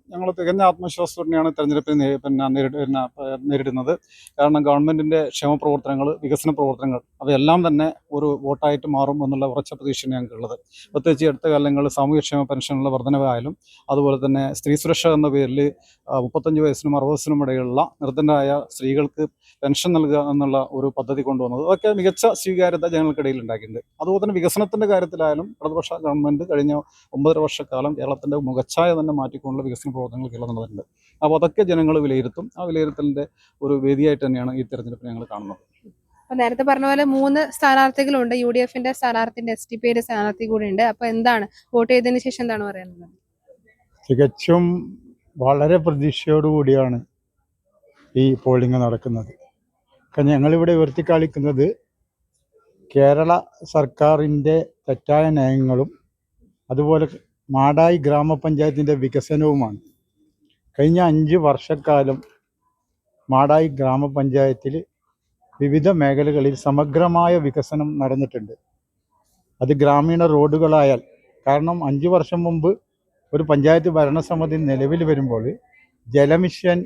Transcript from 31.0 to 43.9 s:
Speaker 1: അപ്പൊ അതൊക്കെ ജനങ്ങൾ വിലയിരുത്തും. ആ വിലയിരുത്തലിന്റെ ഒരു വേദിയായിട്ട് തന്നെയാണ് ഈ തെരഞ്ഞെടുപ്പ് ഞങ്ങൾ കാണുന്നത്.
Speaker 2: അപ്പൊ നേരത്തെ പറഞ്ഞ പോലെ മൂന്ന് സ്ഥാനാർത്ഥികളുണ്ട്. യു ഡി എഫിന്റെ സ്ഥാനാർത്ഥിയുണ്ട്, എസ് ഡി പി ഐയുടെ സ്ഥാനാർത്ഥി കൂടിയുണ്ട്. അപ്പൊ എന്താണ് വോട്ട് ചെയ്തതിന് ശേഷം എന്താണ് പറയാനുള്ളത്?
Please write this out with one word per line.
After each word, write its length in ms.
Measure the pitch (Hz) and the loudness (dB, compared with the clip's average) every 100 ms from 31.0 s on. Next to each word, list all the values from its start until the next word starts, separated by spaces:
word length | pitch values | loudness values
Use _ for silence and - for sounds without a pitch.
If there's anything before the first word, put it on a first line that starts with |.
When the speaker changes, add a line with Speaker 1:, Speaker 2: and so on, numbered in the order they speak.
| _ - | _ -4
Speaker 1:
അപ്പൊ 140 | 151 156 | -2 0
അതൊക്കെ 260 | 165 - | 0 0
ജനങ്ങൾ 360 | 185 165 156 156 | 0 2 0 0
വിലയിരുത്തും. 520 | 143 131 117 - - - | 0 -2 -4 -8 -16 -12
ആ 40 | |
വിലയിരുത്തലിന്റെ 640 | 180 160 156 139 147 139 143 _ _ - | -6 -4 -4 -4 -4 -4 -8 _ _ -8
ഒരു 120 | 139 | -4
വേദിയായിട്ട് 520 | 139 135 139 151 143 135 | -2 0 2 2 0 -2
തന്നെയാണ് 300 | 127 123 131 | -4 -4 -6
ഈ 80 | |
തെരഞ്ഞെടുപ്പ് 420 | 120 123 117 120 120 | -8 -10 -12 -14 -14
ഞങ്ങൾ 200 | 117 117 | -14 -12
കാണുന്നത്. 260 | 104 101 98 _ _ 214 | -14 -14 -16 _ _ -20
Speaker 2:
അപ്പൊ 500 | _ _ _ - 254 | _ _ _ -8 -2
നേരത്തെ 280 | 240 247 | -2 0
പറഞ്ഞ 220 | 269 269 277 | 0 0 2
പോലെ 180 | 277 | 2
മൂന്ന് 480 | 277 269 277 294 294 | 2 2 2 0 -2
സ്ഥാനാർത്ഥികളുണ്ട്. 840 | - 285 269 269 269 277 277 240 247 | 0 2 4 2 2 0 0 0 -2
യു 160 | 240 | 0
ഡി 80 | 240 | 0
എഫിന്റെ 320 | 247 254 254 | -2 -4 -6
സ്ഥാനാർത്ഥിയുണ്ട്, 600 | 262 247 226 226 240 233 | -4 -2 -2 -2 -6 -8
എസ് 160 | 220 - | -8 -10
ഡി 40 | 233 | -4
പി 120 | 240 | -2
ഐയുടെ 140 | 233 | 0
സ്ഥാനാർത്ഥി 440 | 233 220 208 202 220 | -2 -4 -4 -4 -4
കൂടിയുണ്ട്. 360 | 220 208 190 | -2 -2 0
അപ്പൊ 240 | 226 214 233 | 0 0 -4
എന്താണ് 420 | 226 240 226 202 _ _ | 0 2 0 -2 _ _
വോട്ട് 200 | 240 226 | 0 2
ചെയ്തതിന് 260 | 247 240 247 | 2 2 0
ശേഷം 240 | 262 247 | -2 -6
എന്താണ് 200 | 240 214 | -6 -6
പറയാനുള്ളത്? 460 | 202 190 185 175 170 _ _ _ _ _ _ _ _ | -8 -10 -16 -20 -20 _ _ _ _ _ _ _ _